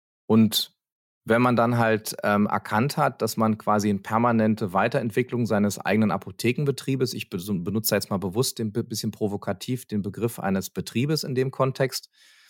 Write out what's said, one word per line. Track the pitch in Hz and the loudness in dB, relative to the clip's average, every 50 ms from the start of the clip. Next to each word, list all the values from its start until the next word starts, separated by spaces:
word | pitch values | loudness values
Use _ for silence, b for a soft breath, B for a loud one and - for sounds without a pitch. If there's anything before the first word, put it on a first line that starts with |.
| _ _ _ _ _ | _ _ _ _ _
Und | - 110 113 110 104 - - - - _ _ _ _ _ _ _ _ _ _ _ | 4 6 6 6 6 4 0 -4 -4 _ _ _ _ _ _ _ _ _ _ _
wenn | - 110 120 123 | 2 2 4 4
man | 123 120 | 4 4
dann | 113 117 120 123 | 4 4 4 4
halt, | 117 117 110 110 104 - - - - - | 4 4 4 2 2 0 -6 -8 -2 0
ähm, | 104 104 101 104 | 2 4 4 4
erkannt | - - 101 - - 107 107 123 143 - | 2 0 -2 -2 -2 0 0 0 0 0
hat, | - 147 - - - | 0 0 0 0 -2
dass | 107 113 - | -4 -4 0
man | - 113 110 107 110 | 0 0 0 0 0
quasi | - - 104 107 101 107 | 0 0 0 2 2 2
eine | 101 95 | 0 -2
permanente | - - 107 113 120 120 117 113 110 110 107 104 117 92 87 | -2 -2 0 2 2 4 4 4 4 2 2 0 -2 -2 0
Weiterentwicklung | 95 104 120 127 139 123 117 98 123 123 - 127 123 120 | 0 0 2 0 -2 -2 0 -2 -2 -2 -2 -2 -2 -2
seines | 104 113 101 104 101 101 - | 0 2 2 2 0 -2 -2
eigenen | - - 98 110 110 104 | -2 0 2 2 2 2
Apothekenbetriebes, | 80 101 - - 92 - - 117 123 - 147 139 135 - - - 135 127 127 120 - | 0 -2 -4 -10 -10 -2 -2 -2 0 0 0 -2 -2 -2 -4 -4 -2 -2 -2 -2 -4
ich | - - - | -6 -8 -8
be-, | - | -8
benutze | 92 87 104 104 87 87 85 92 113 110 - 110 | -6 -4 -4 -4 -4 -2 -2 -4 -2 -2 0 0
jetzt | 101 - - | 0 0 -2
mal | 107 | -2
bewusst | 95 92 95 87 113 135 - - - | -2 -2 -2 -2 0 -2 -2 -2 -4
den | 113 107 101 | -6 -4 -4
be-, | 117 - | -4 -6
bisschen | - 113 107 - - | -4 -6 -6 -6 -6
provokativ | - - 110 101 101 101 - 101 98 - - - 127 120 - | -4 -4 -4 -4 -4 -4 -6 -6 -6 -6 -6 -6 -6 -6 -6
den | - 107 104 | -6 -6 -4
Begriff | 90 101 98 95 107 120 - - | -4 -4 -4 -4 -4 -4 -4 -4
eines | - 98 98 98 95 - | -2 -2 -2 -2 -2 -4
Betriebes | - - - - - 113 131 143 160 147 - | -8 -10 -10 -4 -2 -2 0 0 0 -2 -2
in | - 131 | -2 -2
dem | 123 131 135 | -2 -2 -2
Kontext, | - - 135 131 131 - 135 135 - - - b b b b b b b b b | 0 0 0 0 0 0 -2 -2 -2 -6 -12 b b b b b b b b b